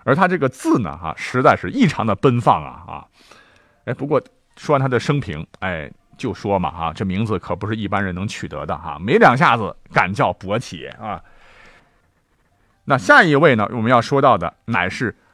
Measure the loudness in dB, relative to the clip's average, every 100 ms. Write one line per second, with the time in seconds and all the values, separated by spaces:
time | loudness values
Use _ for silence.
0 | 0 2 2 0 -2 -2 -2 0 -2 -8
1 | -10 -10 -6 2 4 4 0 0 0 2
2 | -2 0 2 2 2 0 -2 -14 -16 -16
3 | -18 _ _ -20 _ _ _ _ -10 -6
4 | -2 -2 -2 _ _ -8 0 2 2 0
5 | 0 -2 -4 -8 -12 -10 -8 -6 -10 -16
6 | _ -8 -8 -4 -2 0 -2 -4 -6 -4
7 | -4 -2 -2 -4 -6 -6 -6 -6 -4 -4
8 | -4 -4 -8 -8 -10 -8 -8 -8 -10 -8
9 | 0 4 6 6 2 2 -2 -10 -4 0
10 | 0 0 -2 -2 -4 -6 -6 -14 -14 -12
11 | -10 -12 -14 _ _ -20 -20 _ _ _
12 | _ _ _ _ _ _ _ _ -2 0
13 | 6 6 6 6 6 4 0 -2 2 2
14 | 4 2 4 4 0 -8 -6 -2 -2 -4
15 | -6 -8 _